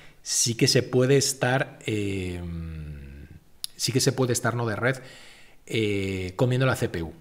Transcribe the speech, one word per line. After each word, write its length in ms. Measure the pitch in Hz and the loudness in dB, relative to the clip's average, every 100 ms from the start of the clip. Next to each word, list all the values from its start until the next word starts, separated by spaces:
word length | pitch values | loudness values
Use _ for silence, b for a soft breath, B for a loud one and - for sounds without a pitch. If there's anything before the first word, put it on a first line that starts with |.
| B B | B B
sí 340 | - - 123 117 | -4 0 0 4
que 100 | 135 | 4
se 160 | 127 | 4
puede 340 | - 127 127 139 | 4 4 6 4
estar, 640 | 127 - 127 135 - - - | 4 0 2 2 -2 -6 -4
eh, 560 | 107 101 98 92 90 87 82 82 80 76 71 69 69 73 - - - - - | -2 -2 -2 -4 -6 -6 -8 -8 -10 -10 -12 -14 -16 -16 -20 -20 -14 -14 -6
sí 160 | - | 0
que 80 | 127 | 2
se 120 | 139 | 2
puede 200 | 120 123 | 2 2
estar 240 | 117 117 120 | 0 0 -2
Node-RED, 400 | 113 101 120 131 - B B B B B - | -2 0 0 -2 -6 B B B B B -4
eh, 680 | 120 104 101 95 95 92 | 0 0 0 -2 -2 -4
comiendo 320 | - 127 127 131 | 0 2 2 2
la 80 | |
C 140 | 110 117 | 0 -2
P 140 | 87 | -4
U. 100 | 80 - | -6 -10